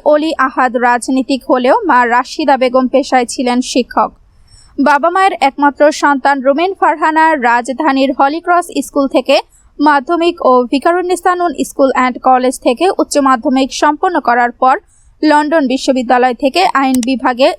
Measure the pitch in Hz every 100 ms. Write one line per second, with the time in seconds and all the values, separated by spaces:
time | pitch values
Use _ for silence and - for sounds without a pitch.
0 | - 302 320 - 262 - 254 240 240 240
1 | - 262 262 269 - 262 254 453 381 247
2 | 240 240 262 - 294 262 254 254 254 247
3 | 277 262 240 - 247 247 - 262 240 -
4 | 220 - _ _ _ - - - 285 285
5 | 320 370 381 - 277 269 285 277 302 294
6 | 294 277 277 277 254 277 359 370 320 311
7 | 320 311 320 311 240 240 240 247 311 269
8 | 269 269 277 320 349 349 349 285 - 294
9 | 269 311 247 294 - _ _ - 294 285
10 | 262 339 339 339 - 254 247 269 339 349
11 | 359 349 370 359 349 - - - 269 254
12 | 254 240 262 254 254 - 294 240 359 -
13 | 302 294 269 226 285 254 269 - 302 302
14 | 370 330 240 240 240 - 262 320 - _
15 | _ _ 311 294 302 320 262 262 - 262
16 | 240 247 254 247 277 339 392 - 269 254
17 | 233 262 262 240 285